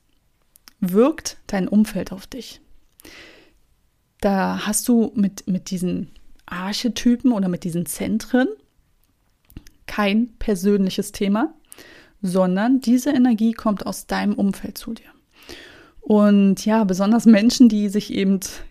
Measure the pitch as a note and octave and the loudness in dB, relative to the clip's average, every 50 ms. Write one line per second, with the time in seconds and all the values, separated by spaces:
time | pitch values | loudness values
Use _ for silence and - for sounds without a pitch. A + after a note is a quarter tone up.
0 | _ _ _ _ _ _ _ _ _ _ _ _ _ - _ _ G3 F3 F3+ G#3 | _ _ _ _ _ _ _ _ _ _ _ _ _ -20 _ _ -6 0 2 2
1 | B3 D4+ D#4+ - - - - - - - - F#3+ F3+ - G3 G#3+ G#3+ - - F#3 | 2 2 0 -4 -10 -14 -14 -14 -10 -8 -4 -4 -4 0 0 0 0 0 -2 -8
2 | F#3 - F#3+ G3 - - - B3+ G#3+ - - - _ _ - - _ _ _ _ | -8 -8 -12 -14 -14 -16 -16 -16 -16 -18 -20 -20 _ _ -20 -20 _ _ _ _
3 | _ - - - - - - - _ _ _ _ _ _ _ _ _ _ _ _ | _ -20 -20 -20 -20 -20 -20 -20 _ _ _ _ _ _ _ _ _ _ _ _
4 | _ _ _ _ - G3+ G3 F#3+ F#3 F#3 F#3 F#3 - G#3 G#3 - - - A#3+ A#3 | _ _ _ _ -2 0 0 0 0 -2 -4 -4 -6 -4 -4 -4 0 2 2 2
5 | A3 - - A3 G3 F#3 - - - - F3+ F#3 - - F#3+ F3 F3+ F3 F3+ F3+ | 2 0 0 -2 -2 -2 -2 -6 -6 -6 -6 -6 -6 -8 -6 -6 -4 -4 -4 -6
6 | F3+ - - - - - - - _ - F3 F3+ F#3 G3 G#3+ - - A#3 - - | -8 -10 -14 -20 -20 -20 -20 -20 _ -14 -12 -10 -8 -8 -6 -4 -4 -4 -4 0
7 | - A#3+ A#3+ A#3+ - B3 A#3 G3+ G3 F3+ F3 - - F3+ D#3+ F3 E3+ - - - | 0 0 0 2 0 0 0 0 -2 -2 -4 -4 -6 -6 -6 -6 -6 -6 -8 -8
8 | - - G3+ A3 - - - B3 C4 G4+ G#4+ - _ _ _ _ _ _ _ _ | -6 -4 -4 -6 -4 -2 0 0 0 0 -4 -10 _ _ _ _ _ _ _ _
9 | _ _ _ _ _ _ _ _ _ _ - - - - - _ _ - - - | _ _ _ _ _ _ _ _ _ _ -20 -20 -20 -20 -20 _ _ -10 -4 -2
10 | G#3 G3 G3+ A3 A#3+ - - _ - - G#3 F3 F#3 G#3 G3+ G3+ F#3+ F#3 - - | 0 0 2 0 -2 -2 -6 _ -4 -2 -2 0 2 2 2 2 0 0 -2 -6
11 | F#3+ - - - G#3 F#3+ G3+ A3 C#4+ D#4+ - _ _ _ - - - - - - | -8 -8 -6 -4 -2 0 0 0 -2 -4 -6 _ _ _ -20 -20 -20 -20 -20 -20
12 | - _ _ _ G3+ F3+ F3 F#3+ F#3 F3+ F3+ F#3+ G#3+ B3 C4+ C4 - A3+ B3 B3+ | -20 _ _ _ -8 -2 0 0 2 2 0 0 2 2 2 2 2 2 0 2
13 | - D4 C#4+ B3+ B3 B3+ A3+ G3+ A3 A3+ A3 - - A3 G3+ F3+ - G3+ F#3+ - | 2 0 2 2 2 2 2 2 0 -2 -2 -2 -2 -2 -2 -2 -6 -10 -10 -10
14 | - - G3 F#3+ F#3+ G3+ G3+ - G3+ G3 G3 - - G#3+ - - - A3+ A3+ - | -8 -6 -4 -2 -2 -2 -2 0 -2 -2 -2 -4 -10 -14 -14 -14 -14 -14 -14 -14
15 | - - _ _ _ _ _ _ - - - - - - - - - _ _ - | -16 -20 _ _ _ _ _ _ -20 -20 -20 -20 -20 -20 -20 -20 -20 _ _ -14
16 | - D#4 G#3+ G#3 G#3 G#3 G3+ G3+ G3 G3 F#3 - - G#3+ G#3+ A3+ A3 F#3 F#3 F3+ | -2 0 2 4 6 6 6 6 4 4 2 0 0 0 0 2 2 0 0 0
17 | G3 G3+ A3+ A#3 - A#3 A3 G3+ G#3+ A#3+ - - B3+ A3+ G#3+ G#3 G#3 G3+ G3 G#3 | 2 2 2 6 6 6 6 8 6 2 6 6 6 6 6 2 0 -2 -2 -4
18 | - - - G3 G3 G3 G3 F#3 - - - - - - | -4 -4 -4 -2 0 0 0 -2 -4 -10 -14 -16 -18 -18